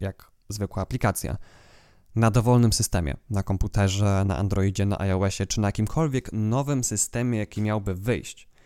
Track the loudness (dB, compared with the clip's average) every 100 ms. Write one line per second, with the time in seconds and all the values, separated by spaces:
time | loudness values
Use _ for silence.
0 | -8 -8 -18 _ -12 -6 -6 -4 -4 -2
1 | 0 -2 -4 -6 -10 -20 -20 -20 _ _
2 | _ 2 4 4 4 6 6 4 0 -2
3 | -2 -6 -4 -4 -2 0 0 2 2 2
4 | 2 2 2 0 0 0 0 0 0 0
5 | 0 0 0 -2 -2 0 0 0 0 0
6 | 0 -2 -4 -2 0 0 0 -2 -2 -2
7 | -4 -2 -2 -2 -4 -4 -2 -2 -2 -4
8 | -2 -4 -4 -16 -20 _